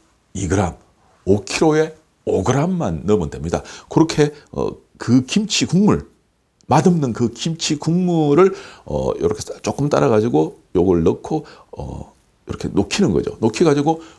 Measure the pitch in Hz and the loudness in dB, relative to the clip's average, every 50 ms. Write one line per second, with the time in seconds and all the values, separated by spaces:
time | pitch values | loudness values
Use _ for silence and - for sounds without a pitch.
0 | _ _ _ _ _ _ - 98 95 82 90 98 101 87 82 - _ _ _ _ | _ _ _ _ _ _ -12 -8 -4 -2 0 0 0 -2 -4 -10 _ _ _ _
1 | _ _ _ _ - - - 104 - - - - 180 160 151 156 156 160 - - | _ _ _ _ 0 0 0 0 0 -4 -2 0 2 2 2 2 0 -2 -4 -14
2 | _ _ _ _ - - - 98 95 - 127 139 147 180 190 175 151 104 82 76 | _ _ _ _ -6 -4 -2 -2 0 0 0 0 0 -2 -2 -2 -4 -4 -4 -4
3 | 67 87 104 - 80 73 - - 71 85 - 76 - - - - - - - 147 | -2 0 0 0 0 -2 -8 -8 -6 -4 -4 -4 -6 -8 -18 -20 -10 -2 2 2
4 | 160 160 - - 147 151 151 - - _ - - 60 50 - - _ _ _ - | 2 2 2 0 0 0 -2 -6 -18 _ -6 -6 -4 -4 -6 -10 _ _ _ -8
5 | - - 117 131 127 - - 202 220 190 - - - - - 180 208 196 110 73 | -2 2 2 2 2 2 0 -2 -2 -2 -2 -2 -2 0 2 2 4 4 2 2
6 | 73 - _ _ _ _ _ _ _ _ _ _ _ - 123 147 - 190 175 165 | -2 -8 _ _ _ _ _ _ _ _ _ _ _ 2 2 4 4 4 4 2
7 | 143 127 107 98 123 113 - - - 170 165 160 - - 156 143 - - 165 180 | 0 -2 -2 0 -2 -2 -2 -4 -6 -6 -6 -4 -4 -4 -4 -4 -2 0 0 0
8 | 185 180 175 165 156 147 143 151 185 196 190 - - - - - - - 73 71 | 0 2 2 2 2 4 4 4 4 4 2 -2 -14 -18 -20 -18 -10 -6 -4 -4
9 | 65 64 - - 69 87 - - - - - - - - - - 139 147 143 135 | -2 -2 -2 0 0 -2 -2 -2 -8 -12 -12 -8 -6 -4 -2 -2 -2 0 2 2
10 | 143 139 117 107 107 120 127 151 156 160 - - _ _ - 92 87 95 90 87 | 2 4 4 2 2 2 2 0 0 0 -4 -12 _ _ 0 2 4 4 4 4
11 | 82 90 120 - - - - 78 - - - - - _ - - 73 67 62 71 | 2 2 0 -2 -4 -6 -6 -6 -6 -8 -18 -20 -20 _ -16 -14 -14 -12 -12 -14
12 | - - _ _ _ _ _ _ _ - - - - - - - 107 - - - | -16 -18 _ _ _ _ _ _ _ -12 -10 -8 -8 -4 -2 -2 -2 0 0 0
13 | 202 139 90 69 - - - - 107 110 - - 180 165 143 147 143 156 160 160 | 2 2 2 0 -2 -2 -4 -2 -2 -2 0 2 2 2 2 2 2 0 -2 -2
14 | - - - | -6 -16 -20